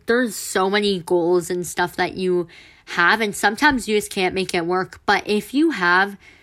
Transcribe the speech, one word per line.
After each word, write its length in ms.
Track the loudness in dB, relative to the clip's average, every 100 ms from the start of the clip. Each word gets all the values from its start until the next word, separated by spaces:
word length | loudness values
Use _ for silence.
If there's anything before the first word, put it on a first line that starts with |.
| -2
there's 280 | 0 0
so 360 | -4 -6 0 0
many 300 | 2 0 -2
goals 500 | 0 0 4 2 0
and 160 | -6 -6
stuff 300 | -4 -4 -2
that 180 | -4 -2
you 300 | -2 -2 -2 -10 -20 _ -8
have, 340 | 2 4 4
and 140 | 0
sometimes 540 | 0 0 2 2 2 0
you 80 | -2
just 140 | -2
can't 240 | -2 -2
make 200 | -2 -2
it 100 | -2
work. 360 | -2 -2 -4 -8 0
But 200 | 0 0
if 260 | -4 -2
you 200 | 0 0
have 440 | 2 2 2 2 -4 -20 -20